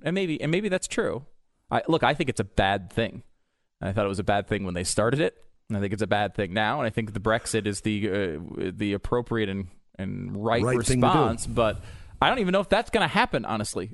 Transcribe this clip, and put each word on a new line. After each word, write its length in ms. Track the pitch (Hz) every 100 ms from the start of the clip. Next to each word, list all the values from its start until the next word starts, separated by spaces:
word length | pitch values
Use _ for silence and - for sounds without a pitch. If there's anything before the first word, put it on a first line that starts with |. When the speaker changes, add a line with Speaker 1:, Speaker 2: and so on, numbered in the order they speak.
Speaker 1:
and 100 | 151
maybe, 260 | 190 180 151
and 100 | 147
maybe 180 | 175 214
that's 180 | 185 -
true. 380 | - 180 123 - - _ _ -
I, 100 | 117 -
look, 160 | 160
I 100 | 123
think 160 | 147 135
it's 100 | -
a 40 | 101
bad 460 | - 98 101 90
thing. 320 | - 110 104 - _ _ _ _ -
I 100 | 95
thought 140 | 101 101
it 40 |
was 100 | 98
a 40 |
bad 240 | 92 101 -
thing 160 | 104
when 120 | 95 87
they 80 |
started 360 | 90 - 113 135
it, 160 | 175 - - _ -
and 100 | 101
I 40 |
think 120 | 101
it's 80 | 104
a 40 | 101
bad 280 | 104 101 110
thing 180 | 95
now. 260 | 101 107 143
And 80 | 117
I 20 |
think 220 | 117 104
the 60 | 101
Brexit 460 | 110 117 - 110 104
is 160 | 98
the, 280 | 110 107 104
uh, 640 | 101 92 76 85 - 92 90
the 180 | 104
appropriate 560 | 98 - 123 120 113 101
and, 180 | 98 92 - _ -
and 460 | 95 95 95 101
right 200 | 110 120
Speaker 2:
Right 120 | 123 123 117
thing 160 | 127
to 60 | 156
do. 0 |
Speaker 1:
response. 400 | 185 113 113 -
But 340 | 117 110 104 - - - -
I 80 | 147
don't 100 | 254
even 120 | 185
know 80 | 196
if 80 | 185
that's 220 | 202 240
gonna 160 | 220 160
happen, 360 | 202 247 127 -
honestly. 460 | 110 104 95 107